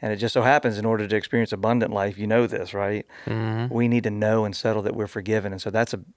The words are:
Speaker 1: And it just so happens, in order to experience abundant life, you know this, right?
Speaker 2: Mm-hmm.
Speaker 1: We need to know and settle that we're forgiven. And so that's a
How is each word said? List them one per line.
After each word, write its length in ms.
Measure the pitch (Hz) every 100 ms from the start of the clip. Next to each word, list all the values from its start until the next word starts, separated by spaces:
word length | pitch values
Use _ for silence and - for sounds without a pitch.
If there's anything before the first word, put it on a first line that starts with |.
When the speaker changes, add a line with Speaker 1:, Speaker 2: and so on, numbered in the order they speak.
Speaker 1:
And 100 | 107
it 40 | 104
just 180 | 113
so 80 | 131
happens, 340 | 120 143 131 104
in 80 |
order 240 | 110 110 104
to 80 | 107
experience 380 | - 117 110
abundant 360 | 101 110 120 110
life, 280 | 104 101 98
you 80 | 104
know 200 | 113 120
this, 280 | 110 90
right? 320 | 101 101 104 - -
Speaker 2:
Mm-hmm. 480 | - 110 113 110 120
Speaker 1:
We 140 | 117 120
need 140 | 120
to 60 | 110
know 340 | 104 107 110
and 100 | 107
settle 280 | 98 113 107
that 120 | 101
we're 120 | 107 104
forgiven. 460 | 110 98 110 101
And 80 | 95
so 100 | 107
that's 240 | 107 120
a 60 | 101 -